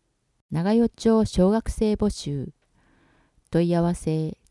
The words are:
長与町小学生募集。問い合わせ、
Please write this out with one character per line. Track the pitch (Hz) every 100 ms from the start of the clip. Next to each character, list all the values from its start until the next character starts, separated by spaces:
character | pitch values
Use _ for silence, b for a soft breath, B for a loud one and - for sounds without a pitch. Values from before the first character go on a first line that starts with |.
| _ _ _ _ _
長 | - 180
与 | 226 233
町 | - 226 220
小 | 214 - 185
学 | 220 -
生 | - 214
募 | 208 208
集。 | - - 143 127 - _ _ _ _ _ _ _ _ _
問 | 160 170
い |
合 | 170
わ | 170
せ、 | 175 - 156 156 - _